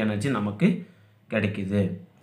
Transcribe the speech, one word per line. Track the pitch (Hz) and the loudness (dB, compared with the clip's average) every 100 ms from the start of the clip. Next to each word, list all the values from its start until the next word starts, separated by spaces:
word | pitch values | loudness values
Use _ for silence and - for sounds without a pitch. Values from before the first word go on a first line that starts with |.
| 107 | 0
energy | 107 139 117 | 0 0 0
நமக்கு | 104 104 185 - - - - _ - | -2 2 2 2 -4 -18 -20 _ -4
கிடைக்குது. | 110 98 101 95 101 92 90 - _ | -2 -2 -2 -2 0 0 -2 -12 _